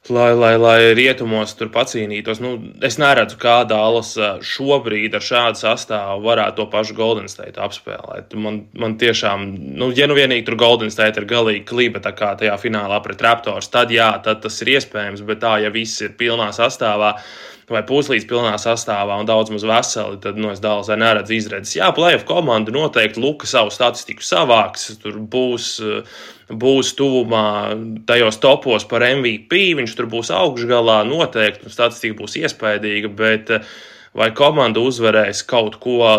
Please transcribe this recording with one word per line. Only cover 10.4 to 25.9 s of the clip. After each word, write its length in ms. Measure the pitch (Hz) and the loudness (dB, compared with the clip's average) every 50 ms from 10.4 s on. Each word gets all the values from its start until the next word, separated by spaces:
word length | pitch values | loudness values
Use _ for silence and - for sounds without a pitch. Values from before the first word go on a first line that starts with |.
| 110 | -2
tur 100 | 113 113 | -2 0
Golden 340 | 107 120 117 117 - 110 107 | 4 4 4 4 4 2 -2
State 300 | 107 - 110 110 107 107 | -2 0 0 0 0 0
ir 80 | 101 101 | -4 -2
galīgi 380 | 120 120 113 110 104 101 95 - | 0 0 2 2 0 -2 -4 -6
kliba, 320 | 120 123 123 113 104 101 | -2 0 0 0 0 -4
tā 160 | 98 101 98 | -6 -6 -6
kā 220 | - 107 101 98 98 | -2 -2 -2 -2 0
tajā 160 | 110 107 101 | -2 -2 -2
finālā 460 | 98 - 117 110 107 104 98 101 104 101 | -2 -4 -4 -4 -2 -2 -2 -4 -4 -4
pret 160 | - 98 - | -6 -6 0
Raptors, 480 | 113 113 117 117 - 107 101 101 - - | 2 2 2 2 0 -6 -6 -6 -6 -2
tad 240 | - 123 120 117 | 2 2 2 2
jā, 220 | 117 113 117 110 101 98 - | 4 4 4 4 2 0 -2
tad 180 | 110 110 110 | -2 -2 -2
tas 200 | - 110 - - | -4 -10 -8 -4
ir 160 | 113 127 135 135 | 0 2 2 2
iespējams, 480 | - - - 107 104 101 98 101 101 104 | 0 -2 -8 -8 -8 -8 -10 -10 -6 -6
bet 160 | 107 107 117 | -6 -2 0
tā, 140 | 113 110 107 | 0 0 0
ja 80 | 107 104 | 0 -2
viss 300 | 101 113 113 110 - - | -4 -4 -6 -6 -6 -8
ir 160 | 107 101 101 | -8 -8 -6
pilnā 380 | - 120 117 117 117 110 104 101 | -4 -2 -2 -2 -2 -2 -4 -2
sastāvā 600 | 117 117 120 120 - 123 110 104 104 104 107 104 - - - - - - - - - _ - | 0 0 0 0 0 -2 0 0 0 0 0 -2 -4 -8 -16 -20 -20 -20 -20 -20 -18 _ -6
vai 140 | 117 107 107 | -4 -4 -2
puslīdz 400 | - 135 147 139 143 131 107 101 - | 0 0 0 0 2 0 -2 -2 0
pilnā 240 | 123 120 120 110 104 | -2 0 0 0 -2
sastāvā 600 | 107 - 117 113 113 - 117 104 101 101 101 101 104 | -2 0 -2 -2 -2 -2 -4 -2 -2 -2 -2 -4 -4
un 80 | 107 110 | 0 2
daudz 240 | 110 110 110 107 | 2 2 2 0
maz 140 | 107 104 107 110 | -4 -6 -2 0
veseli, 480 | 110 120 123 - - 117 104 101 101 98 - | 0 2 0 0 -4 -6 -6 -6 -8 -8 -8
tad, 140 | 101 101 107 | -8 -6 -4
nu, 140 | 110 107 98 | -6 -6 -6
es 80 | 95 104 | -4 -2
Dallasai 320 | 107 104 104 98 107 107 107 | -2 -2 -2 -2 -2 -2 2
neredzu 320 | 113 113 110 104 98 107 113 | 2 2 2 2 0 -2 -4
izredzes. 400 | 113 104 101 101 98 101 - - | -4 -4 -6 -8 -10 -10 -6 -2
Jā, 140 | - 185 185 | 0 0 2
play-off 320 | 151 147 165 175 156 123 - | 2 2 4 4 2 2 0
komanda 480 | - 160 175 165 139 113 110 107 117 | -2 -2 0 0 2 2 0 0 -2
noteikti 480 | 120 143 156 147 - 120 110 107 110 113 | -2 -2 -2 0 2 2 0 0 0 -2
Luka 240 | 120 143 156 147 - | -2 -2 -2 -4 -4
savu 280 | - - - 110 104 - | -2 2 2 2 2 0
statistiku 480 | - 123 120 120 - - - - - - | 0 0 0 0 -2 -10 -14 -12 -10 -6
savāks, 600 | - 180 170 165 127 117 110 101 92 - - - - 107 107 - | -2 0 2 4 4 4 4 4 2 -2 -8 -12 -12 -12 -12 -12
tur 140 | 104 104 107 | -12 -10 -10
būs, 460 | 110 107 120 127 127 123 120 113 - - - - 110 | -10 -4 -2 -2 0 0 -2 -4 -6 -6 -8 -6 -6
eh, 380 | 107 | -6